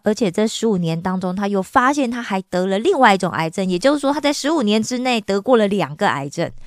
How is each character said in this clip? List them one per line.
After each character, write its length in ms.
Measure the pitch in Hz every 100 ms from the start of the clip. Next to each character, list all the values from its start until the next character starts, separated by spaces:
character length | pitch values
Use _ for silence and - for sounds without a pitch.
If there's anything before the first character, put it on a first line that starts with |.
而 100 | 208
且 160 | 214 202
这 200 | 190 220
十 180 | - 226
五 100 | 190
年 220 | 165 165
当 200 | 185 185
中， 160 | 180 185
她 100 | 202
又 160 | 196
发 300 | 185 269 247
现 180 | 294 247
她 100 | 240
还 220 | 233 190
得 240 | - 180 185
了 120 | 190
另 180 | 285 330
外 160 | 240
一 40 | 196
种 120 | 180
癌 180 | 113 160
症， 200 | 202 185
也 100 | 175
就 140 | 262
是 80 | 294
说 120 | 269
她 80 | 294
在 120 | 294
十 180 | 294 277
五 120 | 330
年 200 | 208 220
之 160 | 220 247
内 220 | 254 233
得 200 | 208 196
过 160 | 202 240
了 120 | 208
两 260 | 202 139
个 140 | 147 196
癌 200 | 135 139
症。 220 | 170 165 -